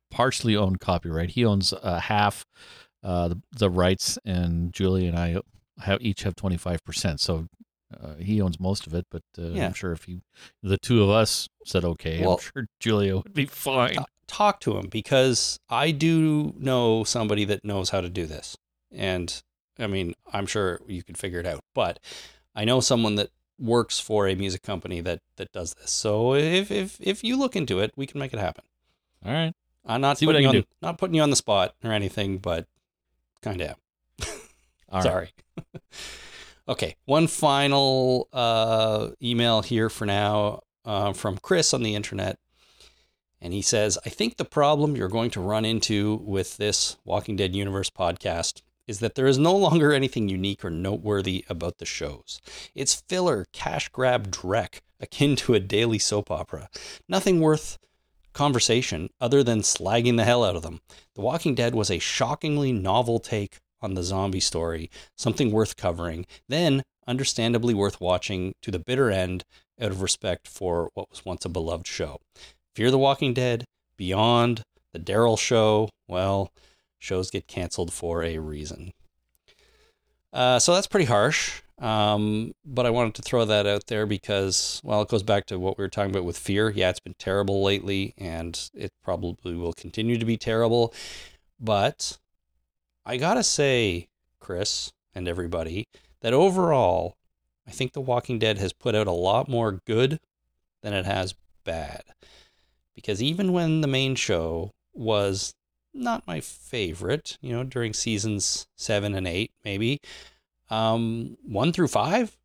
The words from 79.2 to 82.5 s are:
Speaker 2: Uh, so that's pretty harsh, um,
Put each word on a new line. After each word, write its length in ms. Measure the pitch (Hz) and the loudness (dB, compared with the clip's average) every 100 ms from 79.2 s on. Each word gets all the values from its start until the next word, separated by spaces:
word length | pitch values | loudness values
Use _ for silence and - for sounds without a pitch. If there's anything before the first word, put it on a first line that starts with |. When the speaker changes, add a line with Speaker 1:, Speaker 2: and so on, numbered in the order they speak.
| _ _ _ _ _ _ _ _ _ _ _ | _ _ _ _ _ _ _ _ _ _ _
Speaker 2:
Uh, 260 | 123 127 123 | 0 2 4
so 140 | - | 4
that's 120 | 180 - | 4 2
pretty 200 | 202 127 | 2 4
harsh, 540 | 104 123 160 - - - - | 4 4 2 -2 -8 -16 -8
um, 760 | 117 107 104 104 107 107 113 | -2 2 2 2 2 0 -4